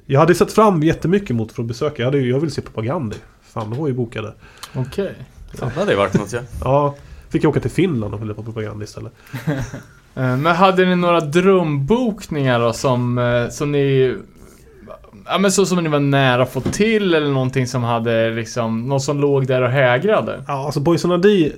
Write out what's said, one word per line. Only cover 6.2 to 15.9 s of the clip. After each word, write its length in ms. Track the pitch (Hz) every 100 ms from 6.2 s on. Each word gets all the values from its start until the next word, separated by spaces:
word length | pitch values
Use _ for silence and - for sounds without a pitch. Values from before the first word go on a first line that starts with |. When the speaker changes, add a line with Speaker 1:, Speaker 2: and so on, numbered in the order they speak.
| 202
Speaker 3:
ja. 60 | 120 131 -
Speaker 1:
Ja, 320 | 127 139 147 143 - - -
fick 140 | 160
jag 60 | 156
åka 100 | 135
till 120 | 123
Finland 420 | - 185 127 104
och 60 | 110
kolla 140 | 110
på 100 | 107
Propaganda 400 | 113 110 107 107
istället. 300 | 104 - 107 - - 131 -
Speaker 2:
<laughs> 80 | 135 117 - - - _ -
Eh, 220 | 127 127
men 180 | 160 170
hade 300 | 190 180 185
ni 100 | 180
några 240 | 175 170
drömbokningar 1400 | 156 165 190 190 160 143 139 233 247 - - 151 135 120
då, 140 | 117
som, 440 | 113 143 123 123 120
eh, 320 | 120 120 117
som 220 | - 147
ni, 440 | 143 139 135 131 101 - - - - - - - - - - -
ja, 120 | 165
men 140 | 196
så 140 | 196 185
som 180 | 180
ni 60 |
var 100 | 160